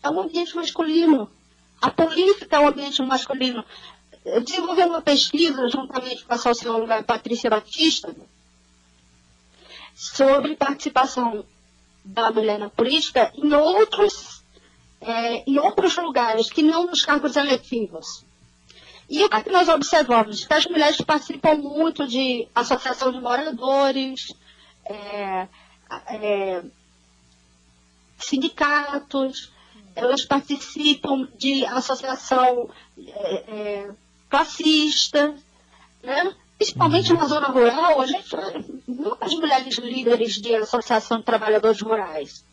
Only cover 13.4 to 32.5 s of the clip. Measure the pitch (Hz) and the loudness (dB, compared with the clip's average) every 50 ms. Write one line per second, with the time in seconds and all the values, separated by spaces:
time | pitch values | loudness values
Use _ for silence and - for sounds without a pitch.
13.4 | 285 294 294 285 302 330 370 415 440 427 - - 415 415 - - - - - - | 2 4 4 6 4 6 6 4 4 4 4 2 2 2 2 -4 -16 -18 -20 -20
14.4 | _ _ _ - _ _ _ _ _ _ _ _ - 226 226 226 233 233 240 - | _ _ _ -20 _ _ _ _ _ _ _ _ -8 -4 -4 -2 -2 -2 -4 -4
15.4 | - 269 277 285 302 392 - - 370 349 - 349 339 311 254 262 240 226 220 226 | -2 0 2 4 2 2 2 2 2 2 0 0 -4 -2 0 0 2 2 2 0
16.4 | 226 - - 330 302 311 330 330 349 349 349 - - - 294 294 294 285 240 294 | -2 0 0 4 4 4 4 2 0 0 -2 -2 2 2 0 2 0 0 0 0
17.4 | 277 285 262 - - - 254 226 214 - 170 160 - - - - _ _ _ _ | 0 0 0 -2 -2 -6 -6 -6 -6 -6 -8 -14 -14 -14 -16 -16 _ _ _ _
18.4 | _ _ _ _ _ _ - - - - - - _ - - 302 403 - - 427 | _ _ _ _ _ _ -20 -20 -20 -20 -20 -20 _ -6 0 2 2 4 2 0
19.4 | - 440 381 349 359 320 320 285 285 - - 320 294 - 247 226 220 214 208 - | 0 2 2 4 6 4 4 2 2 2 2 2 4 4 4 4 4 2 -4 -12
20.4 | - - 302 311 311 349 349 311 302 302 311 - - - 311 302 - - - 277 | -2 0 0 0 2 0 2 4 4 4 2 0 0 0 0 -2 -2 -6 -10 0
21.4 | - 320 311 302 285 277 285 302 320 320 320 - 285 254 233 262 269 262 247 240 | 2 2 2 2 0 -6 -2 0 -2 -2 -2 -4 -6 -4 -2 -2 0 0 -2 -4
22.4 | 226 - _ 233 226 - 269 - - 262 240 - 262 262 247 262 247 240 247 285 | -6 -2 _ -2 0 0 -2 -2 -2 -6 -6 -2 -2 -2 -2 -2 -2 -2 -2 0
23.4 | 302 311 254 226 254 262 269 277 277 269 254 269 262 269 262 262 - - - _ | -2 -4 -6 -4 0 2 4 4 4 4 2 0 -4 -6 -8 -10 -12 -14 -16 _
24.4 | _ _ - _ _ _ _ _ _ - 208 208 208 208 208 208 202 196 190 185 | _ _ -20 _ _ _ _ _ _ -4 -4 -4 -8 -10 -8 -8 -6 -4 -4 -4
25.4 | 190 190 _ - _ _ _ _ _ _ 233 233 - - - 214 214 208 208 202 | -6 -6 _ -20 _ _ _ _ _ _ -16 -16 -12 -12 -10 -4 0 0 0 0
26.4 | 196 190 185 175 175 - _ _ _ _ _ _ _ _ _ _ _ _ _ _ | 0 -2 -4 -4 -6 -10 _ _ _ _ _ _ _ _ _ _ _ _ _ _
27.4 | _ _ _ _ _ _ _ _ _ _ _ _ _ _ _ _ - - 294 262 | _ _ _ _ _ _ _ _ _ _ _ _ _ _ _ _ -6 -4 -2 -2
28.4 | 269 - - - 302 285 294 294 285 285 285 285 285 _ - 277 269 262 262 - | -2 -4 -2 -2 0 2 2 0 0 -2 -6 -6 -6 _ -2 -2 -2 -2 -4 -10
29.4 | - - _ _ _ _ _ - - - - - 233 240 269 - - - 277 285 | -16 -16 _ _ _ _ _ -20 -20 -14 -8 -2 0 0 0 0 0 -2 -2 -2
30.4 | - - 285 269 - - - - 294 302 294 - - - 269 269 254 - - - | -2 -4 -8 -8 -8 -12 -10 -2 0 0 0 0 0 -2 -2 -2 -2 -8 -10 -4
31.4 | - 269 277 269 247 - 240 254 254 - 262 254 - 262 262 - - - 262 254 | -2 -2 0 0 -2 0 -2 -4 -2 -2 -4 -4 -4 -8 -8 -8 -4 0 2 4
32.4 | 254 254 | 4 4